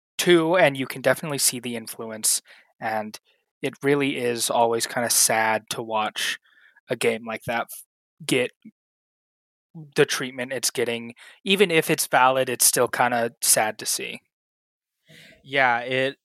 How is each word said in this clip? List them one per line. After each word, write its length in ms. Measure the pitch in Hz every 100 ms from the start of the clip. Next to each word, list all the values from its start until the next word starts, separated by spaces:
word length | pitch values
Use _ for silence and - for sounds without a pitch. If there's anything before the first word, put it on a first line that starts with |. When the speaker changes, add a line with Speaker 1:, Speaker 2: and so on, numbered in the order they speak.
| _ -
Speaker 1:
two, 380 | 175 175 160 185
and 180 | 156 135
you 120 | 127
can 140 | 139
definitely 360 | 131 127 160 139
see 220 | - 123
the 160 | 123 117
influence, 640 | 110 - 113 110 - - - - _ -
and 400 | 117 110 107 - _ _ _ _
it 140 | 139 120
really 340 | 139 143 139 139
is 320 | 123 117 -
always 380 | 117 117 117 -
kinda 220 | 127 117
sad 600 | - - 110 110 110 107
to 120 | -
watch 560 | 113 110 107 - - - _ _ _ _ -
a 60 | 123
game 280 | 120 113 117
like 180 | 110 -
that 220 | 117 -
f-, 120 | - - _ _ - 147
get 260 | 131 123 _ - - _ _ _ _ _ _ _ _ _ 170 151 147
the 100 | 143
treatment 460 | - 131 131 131
it's 180 | 127 -
getting. 440 | - 117 117 117 - - - 196
Even 260 | 190 190
if 180 | 160 -
it's 180 | 156 -
valid, 420 | 139 127 131 127
it's 160 | 120 -
still 220 | - 120
kinda 440 | - 123 120 117 -
sad 360 | - 131 110 110
to 60 | -
see. 360 | - 123 120 _ _ _ _ _ _ _ _ _ - - -
Speaker 2:
Yeah, 360 | 135 139 127 120
it, 380 | 123 131 131 139